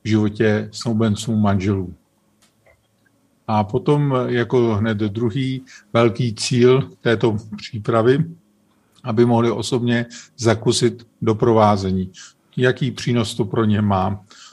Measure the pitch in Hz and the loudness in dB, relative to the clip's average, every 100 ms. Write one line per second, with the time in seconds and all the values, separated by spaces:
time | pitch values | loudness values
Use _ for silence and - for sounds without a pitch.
0 | 107 107 107 104 110 107 107 - 123 110 | -2 0 0 0 0 0 -2 -8 -4 0
1 | 113 101 - 110 104 101 95 98 87 - | 0 -2 -2 0 2 0 0 -2 -4 -12
2 | _ _ _ _ _ _ _ _ _ _ | _ _ _ _ _ _ _ _ _ _
3 | _ _ _ _ - 107 104 - - 147 | _ _ _ _ -4 -2 -2 -2 0 0
4 | 143 131 123 120 110 127 117 104 113 107 | 2 0 -2 -2 0 2 2 0 0 -2
5 | 107 104 120 139 131 131 - - _ 117 | -4 -2 -4 -2 -4 -6 -12 -20 _ 2
6 | 117 101 120 107 - 120 123 131 - - | 2 2 -4 -4 -2 4 6 4 0 -4
7 | 123 107 110 107 - 104 - 113 104 113 | -2 2 2 -2 -6 -16 -12 -12 -2 2
8 | 113 139 - - _ _ _ _ _ _ | 4 2 0 -8 _ _ _ _ _ _
9 | 123 110 120 117 117 113 113 127 120 120 | -4 2 4 4 2 -2 -4 -2 0 -2
10 | 117 - - - 117 110 117 117 123 107 | -4 -10 -20 -4 0 0 0 0 0 -2
11 | - - 113 107 123 110 107 104 95 95 | -16 -6 -2 0 2 4 4 2 0 -4
12 | 92 - - _ _ - 127 127 131 107 | -4 -10 -20 _ _ -2 0 0 -4 -4
13 | - 120 110 - 107 - 110 104 104 98 | -2 -2 -2 -4 -4 -2 0 2 0 0
14 | 95 101 - - - | -2 -6 -12 -20 -20